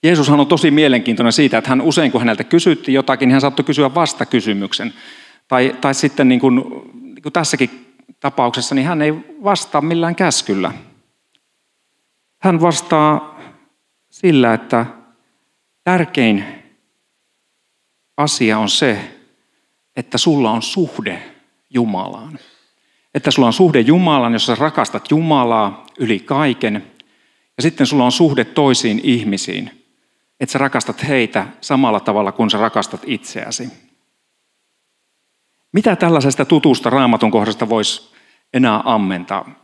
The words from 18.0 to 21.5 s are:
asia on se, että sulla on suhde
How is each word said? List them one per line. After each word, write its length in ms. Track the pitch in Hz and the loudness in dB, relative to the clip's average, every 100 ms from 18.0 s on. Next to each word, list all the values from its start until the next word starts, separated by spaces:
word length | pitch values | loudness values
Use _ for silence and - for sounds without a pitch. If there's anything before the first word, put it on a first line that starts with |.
| _ - | _ -4
asia 400 | 147 - 117 107 | -4 0 0 0
on 120 | 104 | 0
se, 480 | - 143 101 - - _ _ _ _ _ _ _ - | 0 0 -2 -8 -18 _ _ _ _ _ _ _ -12
että 220 | - - | -6 -2
sulla 340 | 180 143 117 | 0 2 2
on 100 | 113 | 0
suhde 640 | 110 - 156 - 104 87 - _ _ | -4 -4 -4 -4 -8 -10 -16 _ _